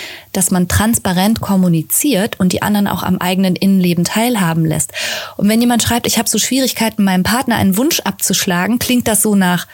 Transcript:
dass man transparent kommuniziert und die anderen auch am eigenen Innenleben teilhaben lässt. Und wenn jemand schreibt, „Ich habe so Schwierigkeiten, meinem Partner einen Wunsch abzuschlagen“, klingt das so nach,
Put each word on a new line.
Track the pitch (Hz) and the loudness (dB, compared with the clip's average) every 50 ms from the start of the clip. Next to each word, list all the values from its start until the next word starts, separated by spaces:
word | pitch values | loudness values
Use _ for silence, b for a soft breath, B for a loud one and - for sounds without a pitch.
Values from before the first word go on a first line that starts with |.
| B B B B B B B | B B B B B B B
dass | 202 185 - | -2 -2 0
man | 190 180 180 175 | 0 0 0 0
transparent | - - 214 226 233 - - 208 180 180 185 208 226 - | 0 0 0 0 0 0 0 -2 0 2 2 2 0 0
kommuniziert | - - 196 190 185 180 165 160 156 - - - - 294 254 180 196 240 - - | -2 0 0 2 2 2 2 0 0 -2 -2 -2 0 0 0 0 0 -2 -2 0
und | 190 185 - | 0 0 0
die | - - | 0 -2
anderen | 202 208 208 202 | 0 0 0 0
auch | 196 - 175 - | 0 -2 -2 -2
am | - 185 - | -2 -2 -2
eigenen | - 180 185 185 190 185 180 | 0 -2 0 0 2 0 0
Innenleben | - - 196 196 190 180 175 175 165 175 | 0 2 2 2 4 2 2 2 0 0
teilhaben | - - 214 226 247 254 208 190 165 165 165 160 | 0 0 0 0 0 0 0 0 0 0 0 0
lässt. | 156 156 156 - - - B B B B B B B B | 0 0 -2 -4 -6 -8 B B B B B B B B
Und | B - 202 | B 0 2
wenn | 220 226 | 2 2
jemand | 240 240 247 233 - | 2 2 2 0 0
schreibt, | - 233 240 - | 0 0 -2 -2
„Ich | - - 226 | -2 -2 -2
habe | 226 - | -2 -2
so | - 214 | -2 -2
Schwierigkeiten, | - - 247 269 262 240 - - 220 220 214 - 202 | -2 0 0 0 0 0 -2 -2 -2 -2 0 0 0
meinem | 196 185 185 180 | 2 2 2 2
Partner | 185 202 247 277 254 226 | 0 0 -2 0 0 0
einen | - 208 196 185 | 0 2 2 2
Wunsch | 196 254 320 330 - | 2 0 0 0 -2
abzuschlagen“, | - - 196 - - - 202 - - - 180 175 180 185 233 240 | -2 -4 -6 -4 -4 -4 -2 -2 -2 0 0 0 0 0 0 -2
klingt | - - 247 247 226 - | 0 0 0 0 0 0
das | 220 190 - | 0 0 2
so | 220 208 | 2 2
nach, | 202 190 180 175 170 - B | 4 4 4 4 2 0 B